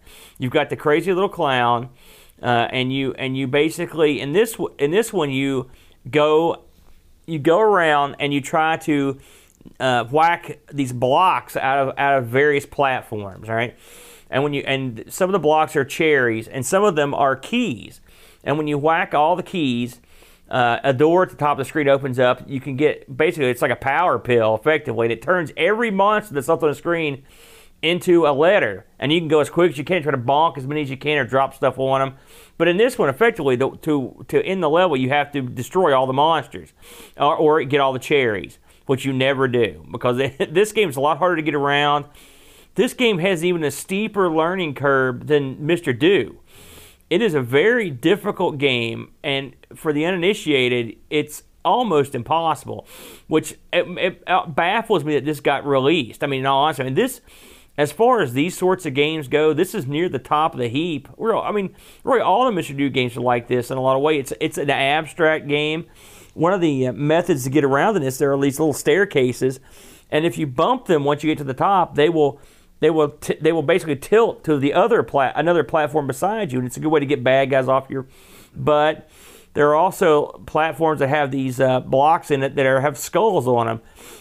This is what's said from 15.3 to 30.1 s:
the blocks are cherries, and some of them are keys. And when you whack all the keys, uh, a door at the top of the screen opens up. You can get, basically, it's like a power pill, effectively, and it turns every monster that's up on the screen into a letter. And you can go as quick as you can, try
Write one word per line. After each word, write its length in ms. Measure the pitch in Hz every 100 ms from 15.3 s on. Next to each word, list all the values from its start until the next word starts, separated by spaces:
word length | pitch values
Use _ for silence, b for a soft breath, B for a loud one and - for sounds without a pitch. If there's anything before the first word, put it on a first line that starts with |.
the 60 | 196
blocks 340 | 151 156 156 151
are 80 |
cherries, 600 | 135 - 143 147 120 113 -
and 160 | 135
some 200 | 123 190
of 100 | 208
them 180 | 151 143
are 200 | 127 135 131
keys. 640 | - 240 233 113 - - b b b b
And 120 | - 151
when 100 | 151
you 100 | 147
whack 340 | 151 165 190
all 220 | 151 151
the 80 | 175
keys, 580 | - 185 139 120 120 - b b b b b
uh, 300 | 127 120 120
a 80 | 139
door 320 | 127 156 175
at 60 | 185
the 60 | -
top 220 | 147 139
of 0 |
the 60 |
screen 240 | 131 165 139
opens 320 | 139 135 127
up. 220 | 123 127 -
You 120 | 135
can 160 | 143 131
get, 400 | 147 - - 135
basically, 340 | 160 160 131
it's 100 | 120
like 120 | 143
a 40 | 117
power 440 | 135 147 175 123
pill, 340 | 113 120 110
effectively, 520 | 110 151 156 147 113 117
and 60 |
it 80 | 113
turns 300 | 135 180 156 -
every 340 | 165 214 233
monster 420 | 190 196 214 208
that's 160 | 143 135
up 140 | 165
on 60 | 160
the 60 | 139
screen 480 | 165 170 151 135 b b b b b b
into 420 | 156 175 - 170
a 60 | 151
letter. 560 | 135 160 202 123 95 - -
And 120 | 135
you 80 | 170
can 60 | 160
go 140 | 151
as 100 | 135
quick 220 | - 175
as 60 | 139
you 40 |
can, 160 | 143 185
try 120 | 147